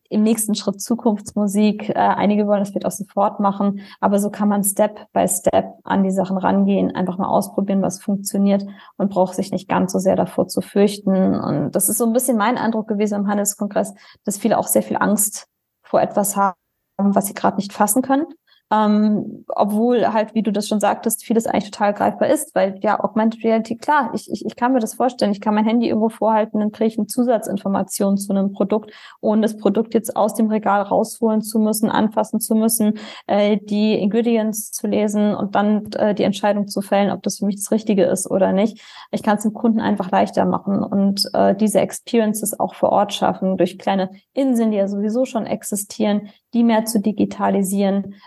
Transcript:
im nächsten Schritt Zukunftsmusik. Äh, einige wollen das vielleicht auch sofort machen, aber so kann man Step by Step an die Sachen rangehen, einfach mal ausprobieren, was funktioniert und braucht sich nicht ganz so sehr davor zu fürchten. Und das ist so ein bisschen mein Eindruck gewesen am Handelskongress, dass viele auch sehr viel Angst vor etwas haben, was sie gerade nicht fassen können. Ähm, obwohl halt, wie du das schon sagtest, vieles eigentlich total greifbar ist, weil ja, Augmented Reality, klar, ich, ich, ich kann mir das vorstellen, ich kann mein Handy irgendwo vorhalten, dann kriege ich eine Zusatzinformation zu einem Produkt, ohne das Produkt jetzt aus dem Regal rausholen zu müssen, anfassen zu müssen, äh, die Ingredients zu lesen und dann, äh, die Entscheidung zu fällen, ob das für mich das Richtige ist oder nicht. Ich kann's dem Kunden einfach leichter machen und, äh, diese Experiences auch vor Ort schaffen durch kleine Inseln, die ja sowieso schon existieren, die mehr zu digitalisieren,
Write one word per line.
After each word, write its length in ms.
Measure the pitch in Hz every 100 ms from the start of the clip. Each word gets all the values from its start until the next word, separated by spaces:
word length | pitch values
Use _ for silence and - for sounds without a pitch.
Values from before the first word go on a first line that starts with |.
| _
im 140 | 214
nächsten 320 | 220 220 - 208
Schritt 260 | - 190
Zukunftsmusik. 1080 | - 233 226 208 - - 208 202 214 208 208
Äh, 40 | -
einige 520 | 202 - 196 208 208
wollen 140 | 202
das 80 | 202
vielleicht 160 | - 190
auch 60 |
sofort 500 | - 196 202 202 208
machen, 400 | 202 196 202 202 - -
aber 200 | 196 202
so 120 | 202
kann 160 | 208 208
man 160 | 202
Step 420 | 196 - 214 214 -
by 160 | 196 185
Step 460 | - - 196 - -
an 180 | - 190
die 100 | 190
Sachen 260 | 190 185 190
rangehen, 580 | 190 196 196 190 185 180
einfach 220 | 185 180
mal 100 | -
ausprobieren, 540 | 196 196 - 196 196
was 200 | 185 180
funktioniert 640 | - 202 196 196 196 196 196 - - -
und 160 | 196
braucht 240 | 196 277 269
sich 160 | 196
nicht 160 | - -
ganz 240 | 175 185
so 80 | 190
sehr 160 | 190 185
davor 320 | 170 - 185
zu 140 | -
fürchten. 760 | - 208 202 202 196 190 190 -
Und 360 | - 147 -
das 160 | - -
ist 80 | 220
so 80 | 233
ein 80 |
bisschen 240 | 233 254 226
mein 200 | 208 254
Eindruck 300 | 220 226 214
gewesen 280 | 202 208 202
am 120 | 196
Handelskongress, 680 | 202 202 - 202 202 196 - - -
dass 140 | - -
viele 200 | 220 -
auch 100 | -
sehr 140 | -
viel 160 | - -
Angst 480 | 190 208 - - - _ _ _
vor 180 | - -
etwas 360 | - 208 202 196
haben, 180 | 196 180 _ _ _ -
was 300 | 202 196 202
sie 60 |
gerade 240 | - 202 202
nicht 160 | 196
fassen 280 | - 208 254
können. 240 | 254 269 339 - _ _ _
Ähm, 760 | 214 214 208 214 208 - - -
obwohl 640 | - 208 208 240 247 -
halt, 200 | 214 214
wie 80 | 220
du 100 | 214
das 160 | 202 208
schon 120 | 214
sagtest, 460 | 202 - 226 - -
vieles 200 | 226 226
eigentlich 240 | - 202
total 240 | - 208
greifbar 360 | 202 202 202 -
ist, 260 | 302 - 185
weil 240 | 190 196
ja, 220 | 214 202
Augmented 400 | - 220 226 226
Reality, 340 | 226 226 220 233
klar, 320 | - 339 233 -
ich, 160 | -
ich, 140 | - 214
ich 80 | -
kann 180 | 247
mir 60 | 262
das 160 | 220 -
vorstellen, 360 | 262 254 208
ich 100 | 202
kann 120 | 220
mein 120 | 214 220
Handy 240 | 240 226
irgendwo 200 | 220 220
vorhalten, 500 | - 214 220 220 214
dann 120 | 208
kriege 160 | 208 220
ich 100 | 220
eine 80 | 214
Zusatzinformation 1120 | - 240 220 - 202 202 190 185 - 202 196
zu 140 | 202
einem 200 | 196 196
Produkt, 400 | 196 202 214 220 - - -
ohne 220 | 220 214
das 140 | 208 214
Produkt 360 | 202 202 226
jetzt 220 | 226 220 -
aus 180 | 208
dem 140 | 226 220
Regal 340 | 214 214 202
rausholen 640 | 196 190 220 - 226 214
zu 160 | 214 226
müssen, 320 | 214 214 214
anfassen 480 | - 214 220 214 220
zu 160 | - 220
müssen, 420 | 220 226 208 214 - - -
äh, 300 | 202 208 208
die 320 | 208 208 214
Ingredients 760 | 208 202 226 233 226 214 214 -
zu 160 | - 214
lesen 480 | 202 208 208 208 -
und 180 | 202
dann, 380 | 202 208 214 208
äh, 240 | - 208 208
die 80 |
Entscheidung 440 | 208 196 208 208 202
zu 140 | 190
fällen, 300 | 202 202 202
ob 100 | -
das 180 | 202 -
für 60 | 196
mich 120 | 202
das 120 | -
Richtige 360 | 220 - 196 175
ist 260 | 185 -
oder 220 | 196 185
nicht. 280 | 185 226 202 - - -
Ich 100 | 214
kann's 220 | - 208
dem 100 | 214
Kunden 280 | 214 233 220
einfach 280 | - 208 185
leichter 360 | 190 202 185 185
machen 360 | - - 196
und, 480 | - 202 196 196 -
äh, 200 | - 196
diese 260 | 196 214 196
Experiences 800 | - - - 233 214 214 208 -
auch 140 | 190
vor 180 | - -
Ort 220 | - 202
schaffen 440 | - 185 180 190 185
durch 200 | 175 190
kleine 320 | - 190 190 - _
Inseln, 380 | - 269 233 226
die 60 | 208
ja 100 | 196
sowieso 380 | 202 214 233 262
schon 200 | 226 -
existieren, 840 | 202 - 202 - - 214 208 208 - _ 233
die 80 |
mehr 220 | 233 220 226
zu 140 | 214
digitalisieren, 1160 | 214 202 202 202 202 196 190 196 196 196 196 -